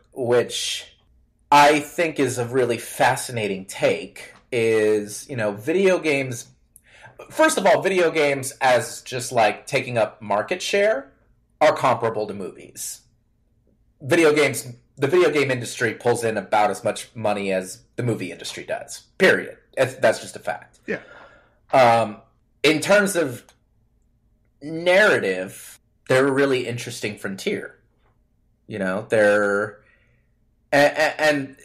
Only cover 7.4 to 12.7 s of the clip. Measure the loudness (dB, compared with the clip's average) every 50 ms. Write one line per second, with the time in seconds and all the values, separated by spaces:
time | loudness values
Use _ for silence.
7.4 | 2 2 2 2 2 4 4 4 2 0 0 2 2 2 2 0 0 0 0 -2
8.4 | -6 -10 -8 -2 2 2 2 2 2 -2 -10 -14 -14 -10 -10 -8 -8 -4 0 2
9.4 | 2 2 2 -2 -8 -4 -4 -4 -4 -2 -2 -2 -2 -2 -2 -8 -8 -4 -2 -2
10.4 | -2 -2 -4 -6 -6 -2 0 2 2 2 0 -2 -6 -12 _ _ _ _ _ _
11.4 | _ _ _ 2 2 2 4 4 2 0 0 0 0 -4 -2 -4 -6 -6 -8 -10
12.4 | -10 -12 -12 -16 -20 -20